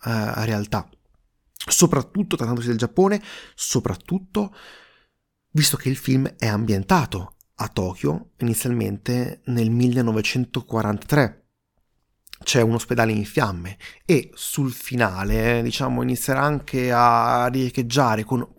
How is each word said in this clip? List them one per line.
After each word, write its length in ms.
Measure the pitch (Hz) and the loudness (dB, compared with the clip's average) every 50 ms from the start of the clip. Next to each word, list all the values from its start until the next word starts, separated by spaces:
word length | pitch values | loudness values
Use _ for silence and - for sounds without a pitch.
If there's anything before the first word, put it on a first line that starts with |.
| - | -6
eh, 420 | 113 117 110 107 107 - - 107 | -4 -2 -2 -2 -2 -4 -2 -2
realtà. 440 | 117 110 104 104 - - 101 - - _ _ _ _ _ _ _ _ _ _ _ _ _ | -2 -2 -2 -2 -2 -4 -4 -6 -6 _ _ _ _ _ _ _ _ _ _ _ _ _
Soprattutto 800 | - - - - - 175 170 - 143 127 - - 202 208 - - - | -16 -6 -2 2 4 4 4 4 2 -2 -2 -4 -6 -4 -4 -4 -4
trattandosi 320 | 117 113 123 120 117 120 | -2 -2 -4 -2 -2 -2
del 80 | 120 110 | -2 0
Giappone, 440 | 120 117 - - 190 196 208 - - - - - - - - | -2 0 2 2 2 4 2 0 -4 -8 -16 -20 -20 -20 -14
soprattutto 1040 | - - - - 131 - - - - - - 175 190 190 - - 107 104 95 - - - - - - - _ _ _ _ _ _ _ _ _ _ _ _ _ | -10 -6 -4 -2 -2 -2 -2 -4 -6 -6 -6 -6 -6 -6 -6 -4 -4 -4 -4 -8 -14 -20 -20 -20 -20 -20 _ _ _ _ _ _ _ _ _ _ _ _ _
visto 260 | - 151 151 - - 131 | 0 2 2 2 0 -2
che 120 | - 131 | -2 -2
il 80 | 131 - | -4 -2
film 300 | - - 131 131 135 - - - | 0 2 2 2 2 0 -2 -2
è 100 | - 110 | -2 0
ambientato 880 | 104 104 113 110 104 95 98 - 185 170 123 - - 95 90 - - - - _ _ - | 0 0 0 0 0 0 2 2 2 2 2 0 -4 -6 -8 -10 -14 -20 -20 _ _ -12
a 100 | - - | -12 -6
Tokyo, 640 | - - 92 90 87 - - 143 160 - - - _ - | -4 -4 -4 -4 -4 -2 -2 -2 -2 -2 -6 -12 _ -4
inizialmente 1000 | 120 117 113 - - 127 123 117 107 101 101 101 - - 123 123 123 120 - - _ | -2 -2 -2 -2 -2 -2 -2 -2 -2 -2 -4 -4 -4 -4 -2 -2 -2 -4 -8 -8 _
nel 240 | - 123 117 113 110 | -2 0 0 2 2
millenovecentoquarantatré. 1800 | 117 120 123 123 120 131 120 117 110 110 107 - - 127 123 - - 131 - - - 110 107 104 104 101 - - 147 151 131 104 - - _ _ _ _ _ _ _ _ _ _ _ _ _ _ _ _ _ _ - - - | 2 4 4 4 4 2 2 2 2 0 0 0 -2 -2 -2 -4 -4 -8 -8 -4 -2 -2 0 0 -2 -4 -2 2 4 4 4 2 0 -6 _ _ _ _ _ _ _ _ _ _ _ _ _ _ _ _ _ _ -20 -10 -4
C'è 180 | - - 131 | 0 2 4
un 120 | 117 110 117 | 4 4 2
ospedale 380 | 117 - - 131 120 113 110 | 0 -2 -2 0 2 2 2
in 140 | 110 107 101 | 2 0 -2
fiamme 520 | - - 151 127 104 92 85 87 92 98 - - - - - _ | -2 -2 -2 -2 0 -2 -4 -8 -10 -12 -14 -16 -20 -20 -8 _
e 260 | - 175 131 - - - | 2 2 2 2 -2 -8
sul 380 | - - - - - 139 131 | -12 -10 -6 -4 -2 -2 -2
finale, 920 | 120 - - - 127 123 117 101 90 92 98 104 107 110 110 117 120 117 | -4 -6 -8 -6 0 0 0 0 0 -2 -2 0 0 2 2 2 2 2
diciamo, 400 | 117 120 113 - 135 131 123 123 | 0 -2 -2 -2 -2 -2 -2 -2
inizierà 400 | 123 127 127 123 - - 131 135 | 0 -2 -2 -2 -2 -2 0 0
anche 500 | 139 147 151 135 - - - 131 127 127 | 2 0 0 -2 -4 -4 -4 -2 0 2
a 540 | 120 120 120 120 117 117 113 120 123 120 123 127 | 4 4 6 6 6 4 4 2 2 2 2 0
riecheggiare 760 | 123 135 127 123 - 135 123 117 120 147 135 120 110 110 107 | 0 0 -2 -2 -2 -2 -4 0 2 2 4 4 2 0 0
con 320 | - 131 120 - - - | -2 -2 -2 -2 -6 -10